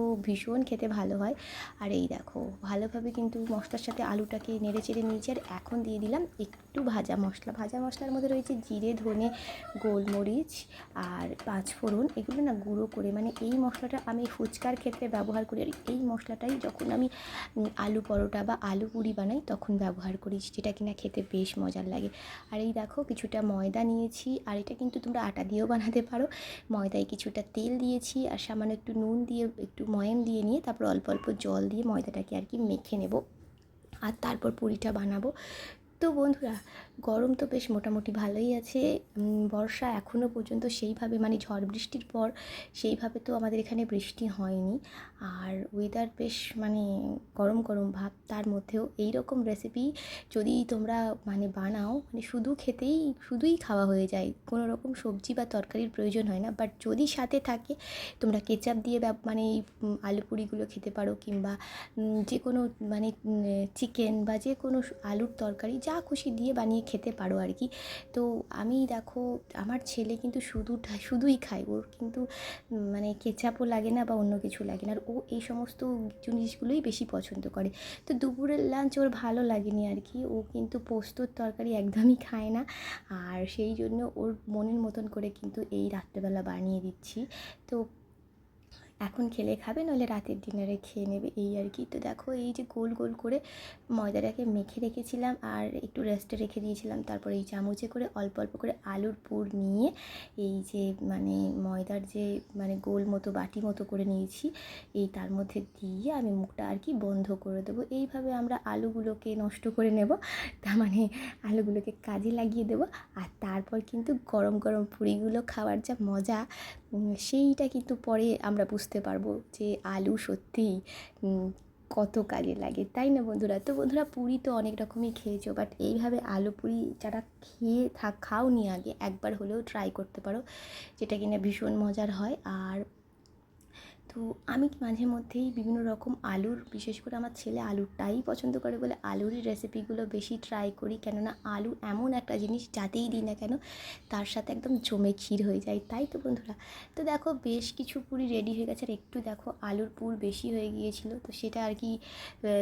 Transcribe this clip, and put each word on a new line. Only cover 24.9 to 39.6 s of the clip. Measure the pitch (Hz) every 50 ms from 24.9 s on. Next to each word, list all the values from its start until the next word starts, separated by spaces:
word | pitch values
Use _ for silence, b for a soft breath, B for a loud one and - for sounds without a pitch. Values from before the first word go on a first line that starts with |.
| - 254 -
তোমরা | 240 240 240 220 202
আটা | - 190 190 190
দিয়েও | 208 214 220 226 240
বানাতে | 226 208 226 233 240 233 233
পারো। | 247 233 277 294 B B B B B B B B 220
ময়দায় | 208 196 196 202 202 196 190
কিছুটা | 214 202 - 208 202 214 208 - -
তেল | 220 220 240 254 247 254
দিয়েছি, | 247 247 247 247 - - 262 262 - -
আর | 202 -
সামান্য | - 220 214 214 220 214 214
একটু | - - 220 220
নুন | 220 220 226 240 240 240
দিয়ে, | 240 233 233 226 226 - 202
একটু | 196 - - 214 220 208
ময়াম | 202 196 214 233 240 233
দিয়ে | 233 226 220 208
নিয়ে | 208 247 330 -
তারপর | 247 226 - 220 202 185
অল্প | 185 185 208 196
অল্প | 190 - - 208 202 -
জল | 196 190 - - 190
দিয়ে | 214 220 240 226
ময়দাটাকে | 208 185 - 202 202 196 196 - - 185
আর | 202 -
কি | - 233 226 208
মেখে | 190 - - - 214 202
নেব, | 190 185 220 - - - - - - - - - - - - - - - - - 226
আর | 220 226 - 240
তারপর | 240 240 233 - 226 226 -
পুরিটা | 233 214 214 202 - 220 208 202
বানাবো। | 202 202 196 196 214 269 - B B B B B B B B B B - - -
তো | 339 330 294 285
বন্ধুরা | 277 285 277 - 269 226 220 202 - B B B B B B B -
গরম | 233 220 226 247 254 262 -
তো | 277 247 254
বেশ | 247 - - 220
মোটামুটি | 208 - 220 214 214 214 220 208 214
ভালোই | 214 202 202 214 233 247 247 233
আছে, | 233 - - 262 269 302 311 - - - - 208
উম, | 208 208 214 214 214 208 214
বর্ষা | 208